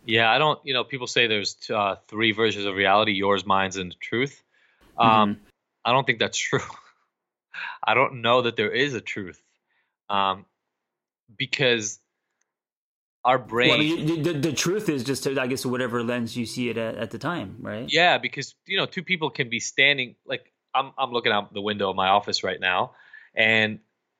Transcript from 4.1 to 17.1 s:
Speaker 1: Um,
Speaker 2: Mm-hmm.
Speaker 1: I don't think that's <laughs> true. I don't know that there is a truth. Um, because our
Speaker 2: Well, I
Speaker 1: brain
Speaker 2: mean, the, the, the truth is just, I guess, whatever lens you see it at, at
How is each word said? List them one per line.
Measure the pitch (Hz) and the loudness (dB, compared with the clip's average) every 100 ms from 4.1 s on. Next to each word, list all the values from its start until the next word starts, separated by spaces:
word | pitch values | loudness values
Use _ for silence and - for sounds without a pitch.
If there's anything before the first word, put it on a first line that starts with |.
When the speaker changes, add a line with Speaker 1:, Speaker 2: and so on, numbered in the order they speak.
| 113 139 - _ _ _ _ _ - | -4 -4 -6 _ _ _ _ _ 2
Speaker 1:
Um, | 113 110 104 | 6 6 4
Speaker 2:
Mm-hmm. | 101 - _ _ _ 117 | 0 -10 _ _ _ 0
Speaker 1:
I | |
don't | 131 135 | 2 2
think | 113 | 0
that's | 101 - | -2 -2
<laughs> | - | -2
true. | 143 - - - _ _ _ _ _ _ - - - | -4 -4 -14 -20 _ _ _ _ _ _ -14 -14 -6
I | - | 0
don't | 113 131 120 | 2 2 0
know | 117 127 | 2 2
that | 117 113 | 2 0
there | 104 | -2
is | 110 143 | 0 -2
a | 117 | -4
truth. | - - 92 78 _ _ _ _ _ _ - | -8 -10 -10 -14 _ _ _ _ _ _ -4
Um, | 101 98 95 - _ _ _ _ _ _ _ _ 107 | 0 0 -2 -8 _ _ _ _ _ _ _ _ -10
because | 135 - 131 117 101 - _ _ _ _ _ _ _ _ _ _ _ _ | -6 0 2 2 -2 -10 _ _ _ _ _ _ _ _ _ _ _ _
our | 123 131 | 2 2
Speaker 2:
Well, | |
I | 110 | 0
Speaker 1:
brain | 113 127 131 | 2 4 4
Speaker 2:
mean, | 151 170 156 165 | 2 0 -2 0
the, | 156 | -2
the, | 156 160 | -2 -2
the | |
truth | - 175 208 208 | -2 -2 -2 -2
is | 143 | -2
just, | 120 127 139 | -2 -4 -4
I | 135 127 | -2 -2
guess, | 127 | -4
whatever | 131 123 127 120 | -2 -2 -2 -2
lens | 117 123 117 127 | -2 -4 -4 -6
you | 113 | -6
see | - 120 | -4 -4
it | 113 | -4
at, | 113 95 | -6 -6
at | 110 | -8